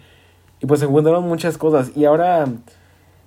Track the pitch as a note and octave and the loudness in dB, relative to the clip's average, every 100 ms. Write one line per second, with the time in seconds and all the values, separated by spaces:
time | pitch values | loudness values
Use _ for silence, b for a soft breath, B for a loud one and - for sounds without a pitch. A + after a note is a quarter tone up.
0 | b b b b b _ C#3 D3 C#3+ C#3 | b b b b b _ -2 0 2 2
1 | D#3 F3 F3 E3 E3+ D#3 D#3+ D3+ B2+ C3+ | 2 2 0 -4 -4 -4 0 0 0 0
2 | D3 D#3 F3 F3 C#3 A#2 - b b b | 2 2 2 0 -2 -6 -14 b b b
3 | b b | b b